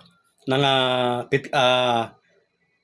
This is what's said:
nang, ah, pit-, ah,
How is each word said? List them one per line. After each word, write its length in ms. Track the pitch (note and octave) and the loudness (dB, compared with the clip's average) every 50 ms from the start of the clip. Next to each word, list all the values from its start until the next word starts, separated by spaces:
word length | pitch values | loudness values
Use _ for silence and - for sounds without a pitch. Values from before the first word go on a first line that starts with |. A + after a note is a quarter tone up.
| - _ _ _ _ _ _ _ | -12 _ _ _ _ _ _ _
nang, 220 | _ C3 C3 C#3 C#3 | _ -4 -2 0 2
ah, 600 | C3+ C3+ C3 B2+ B2+ B2+ B2+ B2 B2 B2 B2 A#2 - | 2 2 0 0 0 0 -2 -2 -2 -2 -4 -4 -2
pit-, 200 | C#3 C3+ C3+ - - | -4 -4 -2 -2 0
ah, 560 | C#3+ B2+ B2+ B2+ B2+ B2+ B2 A#2+ A#2 A2+ G#2 - _ _ _ _ _ _ _ _ _ _ _ _ _ | 2 2 2 2 2 0 0 0 -2 -4 -6 -10 _ _ _ _ _ _ _ _ _ _ _ _ _